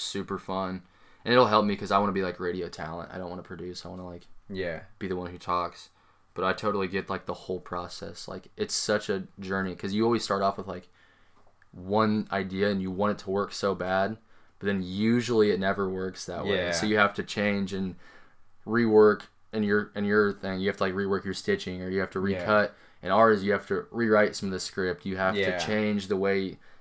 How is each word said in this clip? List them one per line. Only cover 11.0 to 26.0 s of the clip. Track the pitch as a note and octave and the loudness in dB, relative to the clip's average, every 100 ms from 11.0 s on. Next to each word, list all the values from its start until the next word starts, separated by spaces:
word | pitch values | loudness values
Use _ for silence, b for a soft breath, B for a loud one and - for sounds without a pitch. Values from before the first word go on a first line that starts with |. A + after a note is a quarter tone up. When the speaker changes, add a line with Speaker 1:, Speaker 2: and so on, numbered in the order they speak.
| b b b b b _ _ | b b b b b _ _
Speaker 1:
one | - F#2 G#2 A2 G#2+ G2+ | -16 -2 2 4 2 -2
idea | G2 G2 F#2+ G2+ | -4 -4 0 0
and | G2 | 0
you | F#2 | -2
want | F#2 G#2 | 0 0
it | G2+ - | -2 -2
to | |
work | G2 G2 | -2 -2
so | - G2+ F2+ | -2 -2 0
bad, | F2+ F#2+ G2 A2 b b b b | 0 0 0 -4 b b b b
but | G2 | -2
then | G2 | -2
usually | F2+ F#2 A2 A#2+ A#2 A#2 G#2 | -2 0 2 2 2 4 4
it | F#2+ | 4
never | F#2+ G2 G2 | 0 0 -2
works | F#2 F#2 F#2 - | -2 -6 -8 -8
that | F2 - | -6 0
way. | F#2+ F2 | 0 2
Speaker 2:
Yeah. | |
Speaker 1:
So | E2+ G#2+ | 0 2
you | G#2+ | 4
have | G#2 - | 4 2
to | |
change | F#2 - G#2 G2+ F#2+ | -6 -2 0 0 -2
and | F#2+ F#2+ F2+ B B B B B - - | -4 -6 -8 B B B B B -16 -4
rework | A2+ A#2 G#2+ G#2+ G2+ - _ - | 0 6 8 8 6 -4 _ -8
in | A2 | -2
your, | G#2 G#2 G#2 - | 2 2 0 -4
in | G2+ | 2
your | G#2 G#2 | 4 4
thing. | G2 F#2+ F#2 | 0 -6 -2
You | F#2+ | -2
have | F#2+ | 0
to, | F#2+ | -2
like, | |
rework | F#2 G2 F#2+ G2 | 0 -2 -2 -2
your | |
stitching, | F#2 - G2 F#2+ F2+ | -6 -2 -2 -2 -8
or | F#2 | -4
you | F#2+ | -2
have | F#2 | -2
to | F#2+ G2 | -2 -2
Speaker 2:
Yeah. | F#2+ | 0
Speaker 1:
recut. | F2 G#2+ G#2 B B B | 2 4 2 B B B
In | F2+ | 0
ours, | G2 A2+ G#2+ | 6 6 6
you | G2 | 2
have | G2 - | -2 0
to | F#2+ - | -4 -4
rewrite | A2+ A#2 G#2+ G#2 - | -2 4 6 4 0
some | G2+ | -6
of | |
the | F#2 | -6
script. | - - F#2 F2 G2 | -6 -4 -2 -2 -6
You | F#2+ | 0
have | F#2+ G2+ | 0 2
Speaker 2:
Yeah. | F#2 F2+ | 0 0
Speaker 1:
to | E2+ | -2
change | G#2+ G#2+ G#2 | 0 0 -2